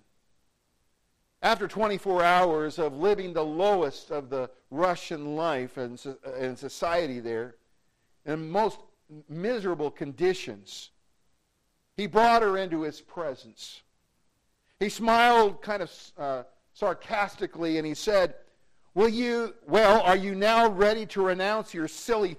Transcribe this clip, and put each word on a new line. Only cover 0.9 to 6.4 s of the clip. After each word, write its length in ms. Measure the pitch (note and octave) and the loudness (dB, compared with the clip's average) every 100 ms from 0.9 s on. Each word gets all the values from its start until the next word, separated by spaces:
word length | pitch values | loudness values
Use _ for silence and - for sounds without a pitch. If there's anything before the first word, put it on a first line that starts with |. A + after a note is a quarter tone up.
| _ _ _ _ _ | _ _ _ _ _
After 260 | - A3 F3 | 0 0 -2
twenty-four 560 | G3 G#3+ G3 F#3+ F3+ | -2 -2 -2 0 2
hours 540 | F3 F3+ F3+ D#3 D3+ F3 | 6 6 4 2 -2 -4
of 200 | D3+ C#3 | -4 0
living 340 | F#3+ G3 F#3 | 0 0 -2
the 120 | D#3+ | -4
lowest 640 | D#3 D#3 G3+ G3 C#3+ - - | -4 0 2 2 0 -6 -10
of 200 | D3+ B2+ | -10 -6
the 200 | C3+ B2 _ _ | -6 -6 _ _
Russian 680 | C3+ F#3 F3 - E3 D3 D3+ | -2 0 -2 -8 -10 -8 -4
life 400 | E3 C3+ B2 C#3 | -4 -4 -6 -8
and 220 | B2 A#2+ | -10 -10
so-, 200 | C#3 C3 C3+ | -14 -14 -12
and 220 | C3 | -8